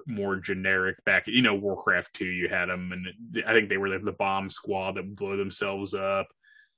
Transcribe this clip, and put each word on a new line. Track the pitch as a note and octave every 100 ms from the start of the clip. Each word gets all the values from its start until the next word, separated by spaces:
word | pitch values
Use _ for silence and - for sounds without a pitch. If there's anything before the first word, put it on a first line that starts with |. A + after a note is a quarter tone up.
| -
more | G#2 G2 F#2+
generic | F#2 F#2+ G2 F#2+ F#2+ F#2
back, | - F#2+ G#2+
you | A#2+
know, | A#2+ G2+
Warcraft | G2+ F#2 - F2+ -
two, | - F#2
you | F2+ F2
had | F#2 F2+
'em, | F2+ F2+
and | F2+ F2+ G2+ A#2 A2+ A2
I |
think | A2+ G2+
they | G2
were | G2
the, | F#2+
the | G2
bomb | F#2+ G2 F#2+ G2
squad | - - G2 F#2+ F#2+
that |
would | F#2+ G2
blow | G2 G2
themselves | G2 - G2+ G2 G2 G2
up. | F#2+ G2 F#2+ _ _ - -